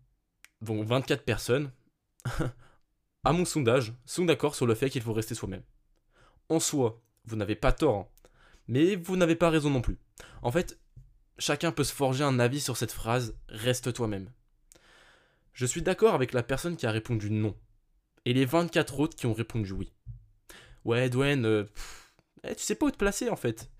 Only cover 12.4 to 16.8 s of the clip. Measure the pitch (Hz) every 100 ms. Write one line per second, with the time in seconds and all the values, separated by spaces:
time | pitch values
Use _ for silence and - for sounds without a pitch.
12.4 | 123 143 139 117 117 - 113 123 113 -
13.4 | - 110 123 123 127 120 110 98 92 -
14.4 | _ _ _ - _ - - _ _ _
15.4 | _ - 127 175 185 180 220 160 127 123
16.4 | - 139 175 165